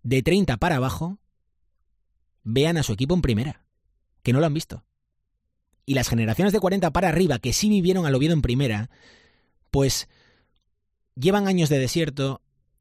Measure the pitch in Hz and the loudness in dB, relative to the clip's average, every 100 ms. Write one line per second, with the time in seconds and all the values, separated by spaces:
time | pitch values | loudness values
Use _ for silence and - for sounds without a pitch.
0 | 120 131 139 190 180 113 175 143 127 87 | 0 0 2 2 2 0 0 0 -2 -4
1 | 165 196 _ _ _ _ _ _ _ _ | -8 -10 _ _ _ _ _ _ _ _
2 | _ _ _ _ 107 120 156 170 135 101 | _ _ _ _ -4 0 0 0 -2 -4
3 | 135 180 - 107 143 - _ _ _ _ | -2 0 0 0 -2 -10 _ _ _ _
4 | _ _ - 127 165 151 - - _ _ | _ _ 0 2 2 -2 -8 -16 _ _
5 | _ _ _ _ _ _ _ _ - 131 | _ _ _ _ _ _ _ _ -4 -2
6 | 120 117 110 113 196 196 185 196 175 175 | 0 0 0 2 2 2 0 0 0 0
7 | 185 160 185 120 123 113 208 208 175 185 | 0 2 0 0 -2 0 2 2 2 0
8 | 160 131 151 165 123 123 135 104 113 _ | 0 0 2 0 0 0 0 -2 -6 _
9 | - - _ _ _ _ _ 139 135 - | -20 -20 _ _ _ _ _ 0 0 -2
10 | - _ _ _ _ _ _ _ _ _ | -8 _ _ _ _ _ _ _ _ _
11 | _ - 151 208 196 185 156 143 127 170 | _ -2 0 2 2 2 2 2 0 -2
12 | 156 143 135 - _ _ _ _ | -4 -4 -6 -6 _ _ _ _